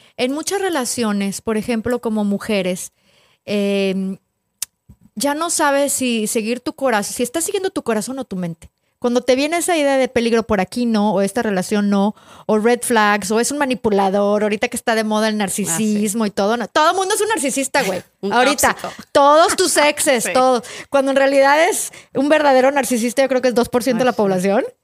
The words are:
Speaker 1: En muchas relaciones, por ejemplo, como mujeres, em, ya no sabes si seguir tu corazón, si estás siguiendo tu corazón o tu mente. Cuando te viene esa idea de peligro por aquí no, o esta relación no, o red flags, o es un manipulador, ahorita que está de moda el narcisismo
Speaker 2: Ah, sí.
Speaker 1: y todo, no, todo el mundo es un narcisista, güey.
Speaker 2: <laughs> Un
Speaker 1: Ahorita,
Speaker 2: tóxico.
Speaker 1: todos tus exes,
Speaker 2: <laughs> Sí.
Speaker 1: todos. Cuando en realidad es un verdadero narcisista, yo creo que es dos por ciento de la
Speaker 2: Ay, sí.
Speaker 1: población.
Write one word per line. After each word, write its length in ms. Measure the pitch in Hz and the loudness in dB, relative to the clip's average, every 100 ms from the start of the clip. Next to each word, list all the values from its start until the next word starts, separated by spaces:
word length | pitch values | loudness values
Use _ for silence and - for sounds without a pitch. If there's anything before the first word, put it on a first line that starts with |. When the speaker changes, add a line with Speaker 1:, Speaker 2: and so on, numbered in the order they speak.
| _ - | _ -6
Speaker 1:
En 140 | 254 | -4
muchas 300 | 285 320 403 | -4 -4 -4
relaciones, 800 | 392 311 247 - 220 202 196 190 | -2 -2 -4 -4 -2 -2 -4 -6
por 160 | - 214 | -4 -4
ejemplo, 420 | 208 226 233 240 | -2 -4 -2 -4
como 240 | 240 214 | -2 -2
mujeres, 680 | 202 202 - 202 180 185 - _ _ _ _ _ - | -2 -2 -2 -2 -2 -6 -8 _ _ _ _ _ -6
em, 720 | 208 202 196 196 190 190 190 _ _ _ _ - _ _ - _ - | -2 0 0 0 -2 -4 -8 _ _ _ _ -16 _ _ -20 _ -6
ya 180 | 277 | -4
no 160 | 294 339 | -2 -4
sabes 420 | 330 294 277 285 | -2 0 2 0
si 340 | - 254 226 208 | 0 -2 -2 -2
seguir 320 | 233 214 247 | -2 -4 -4
tu 140 | - | -6
corazón, 400 | - 269 214 202 | -4 -2 0 -2
si 100 | - | -4
estás 200 | 240 330 330 | -4 -4 -4
siguiendo 260 | 403 381 | -4 -4
tu 120 | 302 | -4
corazón 360 | - 214 214 269 | -4 -4 -4 -8
o 60 | - | -8
tu 100 | 185 | -8
mente. 340 | 175 165 - _ _ _ | -8 -10 -16 _ _ _
Cuando 240 | 247 240 | -2 0
te 140 | 247 254 | 2 2
viene 220 | 294 339 | 0 -2
esa 200 | 330 339 | 0 2
idea 200 | 285 269 | 2 2
de 100 | 254 | 0
peligro 360 | 247 233 226 | 0 0 0
por 160 | 220 208 | 0 -2
aquí 260 | 185 240 240 | -2 -2 -2
no, 260 | 220 208 | 0 2
o 80 | 190 | 0
esta 220 | 196 240 | 0 -2
relación 460 | 226 190 180 208 202 | -2 -2 -2 -2 0
no, 240 | 202 202 - - - - | 2 0 -2 -12 -10 -2
o 100 | 214 | 0
red 220 | 214 240 | 2 0
flags, 480 | - 226 208 208 190 | 2 2 4 2 0
o 100 | 220 | -2
es 120 | 240 | 0
un 80 | 294 | -2
manipulador, 840 | 277 240 220 196 196 202 202 208 | -2 -2 0 2 2 2 2 0
ahorita 260 | 208 208 220 | 0 -2 -4
que 100 | 233 | -4
está 180 | - 226 | -2 -2
de 80 | |
moda 240 | 220 214 220 | 0 0 0
el 100 | 214 | 0
narcisismo 840 | 196 202 175 165 220 208 214 220 | -2 -4 -4 -2 0 0 -2 -2
Speaker 2:
Ah, 40 | 208 | -2
sí. 40 | |
Speaker 1:
y 20 | |
todo, 240 | - 202 240 | 0 0 0
no, 100 | 202 | -2
todo 220 | 320 311 | 2 2
el 60 | 370 | 2
mundo 180 | 370 | 0
es 80 | 427 | 0
un 60 | 415 | -2
narcisista, 560 | 440 262 269 262 285 | -2 -2 -2 -2 -2
güey. 180 | 196 180 - | -2 -4 -8
Speaker 2:
<laughs> 100 | _ | _
Un 120 | 196 | -2
Speaker 1:
Ahorita, 400 | - 285 294 254 | 2 2 2 0
Speaker 2:
tóxico. 300 | - - - - | -2 -8 -14 -2
Speaker 1:
todos 440 | 294 285 302 370 370 | 4 6 6 4 2
tus 200 | 359 302 | 0 2
exes, 460 | 294 294 311 247 | 2 2 0 0
Speaker 2:
<laughs> 0 | |
Sí. 100 | 208 | 0
Speaker 1:
todos. 300 | 254 262 247 - - - | 2 2 2 -2 -14 -2
Cuando 220 | 277 269 | 0 2
en 60 | 269 | 2
realidad 520 | 269 277 269 294 349 | 4 4 4 4 2
es 220 | - - - - - | 0 -6 -12 -8 -2
un 140 | 285 | 2
verdadero 420 | 311 294 254 254 | 2 4 4 4
narcisista, 500 | 285 247 247 233 254 | 2 0 0 -2 0
yo 60 | 262 | 0
creo 140 | 262 | 2
que 80 | 254 | 0
es 40 | |
dos 160 | 233 240 | 0 0
por 140 | 247 | 0
ciento 160 | 247 226 | 0 0
de 60 | 254 | 0
la 60 | |
Speaker 2:
Ay, 40 | 220 | 2
sí. 20 | |
Speaker 1:
población. 460 | 202 185 196 208 453 - | 0 0 0 0 -2 -8